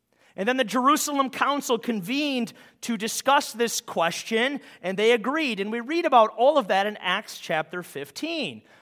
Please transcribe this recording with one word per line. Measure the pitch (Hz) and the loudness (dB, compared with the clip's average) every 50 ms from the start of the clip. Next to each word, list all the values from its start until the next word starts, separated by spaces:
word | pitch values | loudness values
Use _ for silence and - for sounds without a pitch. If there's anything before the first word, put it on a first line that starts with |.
| _ _ _ _ _ _ _ - | _ _ _ _ _ _ _ -4
And | 190 226 | -2 0
then | 262 | 0
the | 262 254 | 0 0
Jerusalem | 196 208 262 247 269 302 - - 302 285 277 269 254 | 0 0 2 4 4 4 4 2 0 0 0 0 0
Council | 262 - 247 254 285 285 - - 247 220 | 0 -2 0 0 0 0 0 -2 -2 -2
convened | - 240 233 208 170 190 262 285 302 285 269 247 233 - - - - - _ _ | -2 -2 -4 -4 -4 -4 -2 -2 -2 -2 -2 -2 -4 -4 -8 -12 -20 -20 _ _
to | - - 233 | -6 -6 -4
discuss | 190 214 220 - - - 262 277 294 277 - | -4 -4 -6 -6 -4 2 2 4 2 2 0
this | - 214 233 220 - - | -4 -2 -2 -2 -2 -4
question, | - - - 190 165 170 175 - - - 226 220 240 269 294 247 - - - - | -8 -6 -2 0 0 0 0 -2 -6 -2 -2 0 0 0 -2 -4 -10 -12 -18 -10
and | - 180 190 180 | -8 -6 -2 2
they | 214 226 | 4 4
agreed. | 240 233 196 254 285 320 320 262 220 190 | 4 4 2 0 -2 0 -2 -2 -2 -4
And | 196 214 | -4 -4
we | 226 240 | -4 -6
read | 233 254 320 339 349 | -6 -4 -2 -2 0
about | 311 269 233 214 220 - 208 | 4 6 6 6 6 4 2
all | 233 277 311 285 | 4 4 4 4
of | 220 180 | 2 2
that | 196 190 196 214 | 2 2 2 0
in | 208 - | -2 -4
Acts | - 180 185 202 208 - - - | -2 -2 -2 -2 -2 -6 -14 -12
chapter | - - 170 156 156 - - 180 175 | -6 -2 -2 -2 -2 -2 -6 -10 -10
fifteen. | - - 135 139 - - - 302 320 339 320 254 151 113 107 - _ _ _ | -10 -10 -10 -10 -10 -10 -10 -8 -6 -4 -4 -6 -6 -8 -12 -16 _ _ _